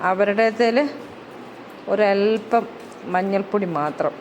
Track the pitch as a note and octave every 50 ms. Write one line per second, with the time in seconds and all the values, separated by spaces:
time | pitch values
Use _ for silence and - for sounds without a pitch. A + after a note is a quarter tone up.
0 | D#3+ F3+ F#3 F#3+ G3+ G3+ G3+ G#3 A3+ A3+ G#3+ A3+ A#3+ A3+ A3+ B3+ D4 C#4+ - -
1 | - - - - - - - - - - - - - - - - - - G3 G3+
2 | G#3+ G3+ G3 G3 G3+ G#3+ A3 G#3+ G#3+ - A#3+ A#3 G#3 - - - - - - -
3 | - - F3+ F3+ F#3+ G3 G3 G3 G3 G3 - G#3 G3 F3+ E3 D3 D3 D3+ C#3+ -
4 | D3 - - -